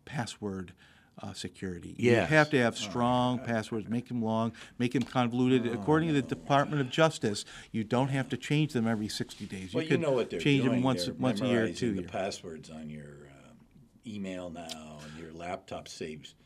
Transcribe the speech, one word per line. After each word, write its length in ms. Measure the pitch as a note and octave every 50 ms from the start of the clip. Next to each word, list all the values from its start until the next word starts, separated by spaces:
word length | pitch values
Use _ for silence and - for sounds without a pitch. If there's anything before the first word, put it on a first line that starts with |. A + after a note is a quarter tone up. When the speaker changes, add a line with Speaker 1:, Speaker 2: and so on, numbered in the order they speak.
| _
Speaker 1:
password, 680 | - C3+ D3+ A#2 - - - G#2+ G2+ F#2+ F#2+ F2+ F2 - _ - - - _ _ _ _ -
uh, 120 | - G#2
security. 640 | F#2 - - F2+ - - G2+ F#2 F2 E2+ E2+ F2+ - -
You 120 | A2+ A#2+
Speaker 2:
Yes. 160 | A#2+ A2 F2+ -
Speaker 1:
have 220 | D#3 D#3 D3+ D3+
to 80 | D3+ C3
have 160 | A#2+ A#2 A#2
Speaker 2:
Oh, 20 |
Speaker 1:
strong 640 | - - - - B2 A#2+ B2 B2 B2 B2 B2+ B2+ A#2+
Speaker 2:
yeah. 60 | B2
Speaker 1:
passwords. 420 | A#2+ A#2 A2 G#2+ - A#2+ A2 F#2+ F#2+
Make 200 | A2+ A#2+ A#2 -
them 140 | B2 A#2+
long. 300 | A2+ A2 A2 A2 A2+ A#2 A2+ - - - - -
Make 140 | B2 A#2+
them 100 | - C3+
convoluted. 640 | A#2 - - C3 B2 A#2 A#2 B2 B2+ B2+ C3 B2+ A2+
Speaker 2:
Oh, 60 | A#2+
Speaker 1:
According 360 | A#2 A2+ G2+ D3 D3+ D#3+ E3 E3
to 60 | D3
the 80 | C#3
Speaker 2:
no. 60 | B2+ -
Speaker 1:
Department 520 | C3+ - - - C#3+ C#3 C#3+ - D3+ C#3+
of 100 | C3+ B2
Justice, 540 | - - D#3+ D#3+ - - - A2 G#2 - - - - - - -
you 100 | - A2+
don't 260 | G#2+ G#2 - A#2+ C3+ C3+
have 200 | C#3 C3+ B2+ -
to 60 | B2+
change 360 | A#2 - - D3 D3+ D#3 C#3 -
them 120 | B2 A2+
every 220 | A2+ A2+ G#2 G#2+ G2+
sixty 380 | - - - - - - G2+
days. 260 | - - - - F2+
You 60 | - -
Speaker 2:
Well, 40 | D#3+
you 40 | D#3+
Speaker 1:
can 120 | D3+ E3+
Speaker 2:
know 120 | E3 D3
what 180 | C3+ B2 G#2+ -
they're 80 | G#2+ E2+
Speaker 1:
change 220 | - D3 C#3+ -
Speaker 2:
doing. 140 | B2 C3+ B2+
Speaker 1:
them 60 | B2
once, 220 | B2 C3 B2+ - -
Speaker 2:
They're 80 | C3 A#2
Speaker 1:
once 260 | - C3 B2+ A2 G2+
a 40 | C3
year, 80 | B2 A#2+
Speaker 2:
memorizing 220 | A#2 A2+ - E2+
Speaker 1:
two 180 | - - A#2 G2+
Speaker 2:
the 60 | F#2+
Speaker 1:
year. 60 | F2 -
Speaker 2:
passwords 600 | - G2+ F#2 - - - - F2+ D#2+ D#2 C#2+ E2
on 180 | D#2+ D#2+ D#2 D2+
your, 360 | D2+ D2+ C#2+ C#2+ D2 D2 D2 C#2
uh, 220 | C2+ - - - - - - _ - - - - - - -
email 440 | A#2 G#2 G#2 G2 F#2+ F#2 F2+ F2+ F2
now, 480 | D#2+ E2+ E2+ D#2 D#2 D#2+ D#2 D#2 D2+ D2+ D2+
and 140 | D2+ D2+ D#2+
your 100 | E2 D#2
laptop 560 | D#2+ E2 E2+ F2 F#2 - - - F#2+ E2 - -
saves. 460 | - - F2+ D#2+ D#2 D2+ - - - _ _